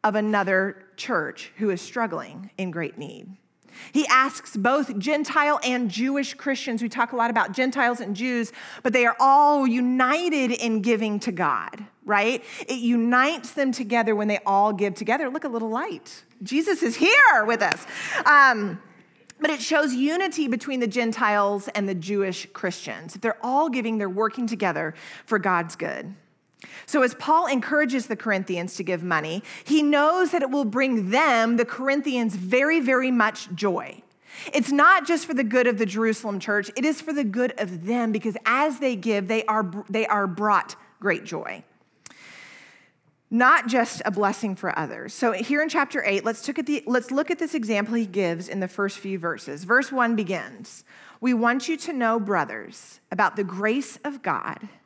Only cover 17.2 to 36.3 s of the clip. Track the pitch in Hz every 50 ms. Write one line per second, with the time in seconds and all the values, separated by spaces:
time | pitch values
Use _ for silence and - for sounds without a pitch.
17.2 | 554 480 339 233 214 214 233 226 208 170 - - - - - - - - - -
18.2 | - 277 294 285 277 269 240 214 208 196 170 190 - - - - - _ _ _
19.2 | _ _ - _ 302 311 311 262 226 - 311 302 302 285 247 247 269 294 320 349
20.2 | 392 370 - 320 302 254 233 233 - 294 269 254 240 220 190 247 233 226 220 -
21.2 | 233 214 208 208 202 202 208 202 196 - - 208 202 196 196 175 160 185 208 202
22.2 | 196 190 180 - - - - - - 180 180 - - - 107 92 160 - - 196
23.2 | - 233 208 - - 240 254 277 311 320 240 262 220 226 226 220 202 190 185 196
24.2 | 220 214 214 262 247 220 233 185 208 185 170 156 156 160 160 - - - - -
25.2 | - - 226 208 175 196 185 170 170 165 - - - 160 135 65 - - 196 -
26.2 | _ _ _ _ _ _ _ _ - - - - - - - 294 254 247 247 -
27.2 | - 285 311 330 359 320 277 254 214 - 294 294 302 247 254 262 220 - 220 208
28.2 | - 226 202 190 190 - 180 175 175 180 - - 190 160 185 170 165 180 170 156
29.2 | 151 156 165 196 - - - - - - 285 311 302 294 294 285 294 311 339 370
30.2 | 370 302 - 349 277 262 262 285 277 214 202 247 269 269 247 220 196 180 214 269
31.2 | 320 302 254 233 226 226 240 233 233 233 - - 262 269 277 294 277 294 254 247
32.2 | 233 220 180 175 185 185 226 254 277 302 320 330 269 240 262 254 262 262 254 240
33.2 | 220 214 214 - - 190 185 165 202 202 175 - 123 135 - - - _ _ _
34.2 | _ - - - - - - 294 233 - 277 277 294 339 381 370 285 302 339 311
35.2 | 320 - 311 247 269 214 226 254 240 240 233 196 226 196 185 214 226 220 214 -
36.2 | - 214